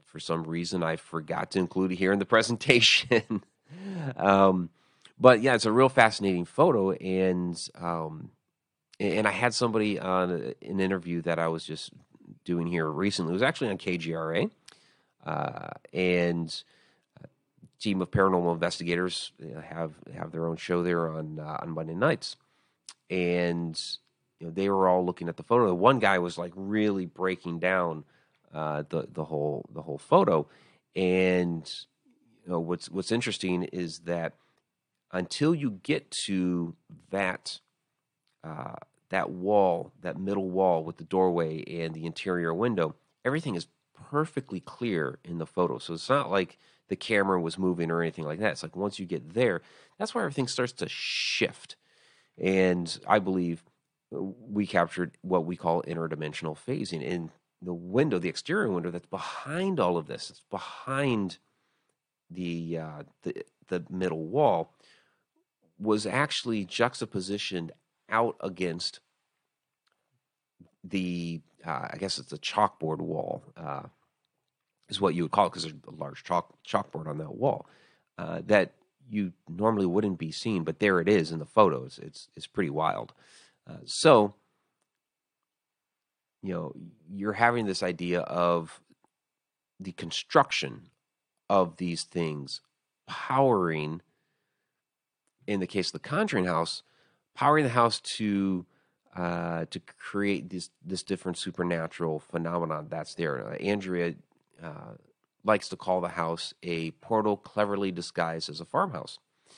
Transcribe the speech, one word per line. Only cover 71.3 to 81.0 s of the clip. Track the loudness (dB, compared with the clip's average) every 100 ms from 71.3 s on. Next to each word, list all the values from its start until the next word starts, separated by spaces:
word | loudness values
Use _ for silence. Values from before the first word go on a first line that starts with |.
| -6 -10 _ -8
uh, | -6 -6
I | -6
guess | -4 -4
it's | -8
a | -8
chalkboard | -4 2 2 2 -4 -4
wall, | -4 -4 -4 -8 -12 -12
uh, | -8 -8 -10 -20 _ _ _ _ _ _ _ _ -10
is | -2
what | 0 0
you |
would | 0
call | 2 2
it, |
'cause | -2
there's | -10 -12 -16
a |
large | -12 -12 -12
chalk-, | -4 -2 -2 _ -4
chalkboard | -4 -4 -8 -8
on | -8
that | -8 -2
wall, | -2 -2 -8 _ _ _ _ -12
uh, | -8 -6 2
that | 4 4 -4 _ _ -6
you | -4 -4 -6 -14
normally | -2 0 2 2
wouldn't | 2 0 -2
be | -6
seen, | -6 -2 -2
but | -2 0
there | 2
it | 4